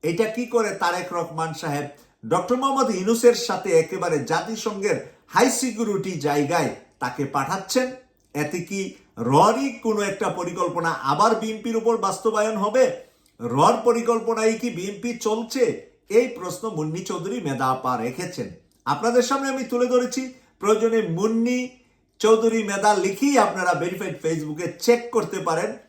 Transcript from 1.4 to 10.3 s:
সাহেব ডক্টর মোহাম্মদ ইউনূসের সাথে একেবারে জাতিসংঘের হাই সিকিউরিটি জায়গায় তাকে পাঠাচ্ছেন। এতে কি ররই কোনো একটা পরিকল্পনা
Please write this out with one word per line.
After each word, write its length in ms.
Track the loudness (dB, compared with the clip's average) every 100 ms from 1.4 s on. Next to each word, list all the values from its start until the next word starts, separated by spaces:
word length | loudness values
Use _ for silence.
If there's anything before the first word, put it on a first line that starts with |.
| -6 -6
সাহেব 260 | -4 -4 -6 -12 _ _
ডক্টর 320 | -2 -2 2 0
মোহাম্মদ 320 | 2 2 2
ইউনূসের 460 | 0 0 6 6 6 -2
সাথে 240 | -4 2 2
একেবারে 340 | 2 -2 -2 -2 0
জাতিসংঘের 680 | -2 -2 -6 -6 -4 -2 -2 -4 _ _
হাই 140 | 2 4
সিকিউরিটি 640 | 2 -4 -2 -2 -2 -4 -4 0
জায়গায় 440 | 0 2 0 0 -4 -18 _
তাকে 240 | -8 -4
পাঠাচ্ছেন। 680 | -4 -2 -2 -4 0 0 0 -6 _ _ _
এতে 260 | -6 -6 -6
কি 340 | -6 -8 -8 -10 _ -8
ররই 500 | 2 6 6 4 -2
কোনো 300 | -4 -4 -2
একটা 280 | -2 -2
পরিকল্পনা 600 | -4